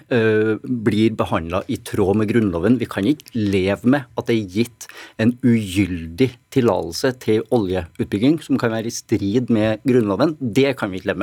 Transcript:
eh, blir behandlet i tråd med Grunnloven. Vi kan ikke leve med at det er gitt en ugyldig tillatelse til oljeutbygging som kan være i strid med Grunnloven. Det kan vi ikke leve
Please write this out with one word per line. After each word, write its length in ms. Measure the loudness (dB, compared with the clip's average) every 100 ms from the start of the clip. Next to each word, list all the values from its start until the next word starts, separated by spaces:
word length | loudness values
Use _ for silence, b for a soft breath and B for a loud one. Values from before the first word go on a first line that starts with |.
| -2
eh, 460 | 0 2 2 2 -2
blir 540 | -4 -4 0 2 2 0
behandlet 480 | -2 -2 -2 -4 -4
i 80 | -8
tråd 320 | -4 0 2 2
med 120 | 2
Grunnloven. 500 | 2 2 2 0 0
Vi 80 | -2
kan 160 | -2
ikke 300 | -2 -2 -4
leve 500 | -4 0 0 0 0
med 200 | 2 0 -2 -6
at 100 | -2
det 100 | -2
er 100 | -2
gitt 380 | -2 -4 -6 -20 B B B
en 140 | 0 2
ugyldig 880 | 2 2 2 0 0 -2 -6 0 0 -2 _
tillatelse 640 | 0 2 2 -2 -4 -4 -2
til 240 | 0 0 2
oljeutbygging 920 | 0 0 -2 -4 -6 -4 0 2 0
som 160 | 0 0
kan 140 | 0
være 160 | -2 -6
i 80 |
strid 560 | -8 -2 -2 0 0 2
med 300 | 2 2 0
Grunnloven. 520 | 2 2 2 2 0 -2
Det 360 | -4 0 0 0
kan 120 | -4
vi 80 | -4
ikke 60 | -4
leve 80 | -4